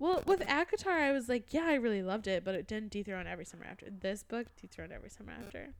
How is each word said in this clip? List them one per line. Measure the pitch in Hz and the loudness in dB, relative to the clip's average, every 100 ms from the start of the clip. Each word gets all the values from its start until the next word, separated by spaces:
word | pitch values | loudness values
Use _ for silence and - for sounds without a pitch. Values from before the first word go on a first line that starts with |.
Well, | 302 370 - | 2 4 4
with | 381 | 4
akatar, | 208 285 349 427 392 | 4 2 2 0 2
I | 339 285 | 4 4
was | 277 233 | 4 2
like, | 247 - | -2 0
"Yeah, | 302 330 | 2 4
I | |
really | 285 233 202 | 4 4 2
loved | 185 208 202 | 2 0 0
it," | 185 | 0
but | 190 190 | 0 -2
it | 190 | -2
didn't | 214 214 | -4 -4
dethrone | 208 202 185 175 | -4 -4 -4 -6
Every | 175 | -8
Summer | 175 170 | -10 -12
After. | - - - | -14 -12 -12
This | 196 190 208 | -6 -4 -4
book | - 226 233 - | -4 -6 -6 -10
dethroned | 185 - 165 | -16 -14 -12
Every | - - | -12 -14
Summer | - - | -14 -12
After. | - - - - - | -12 -10 -10 -12 -14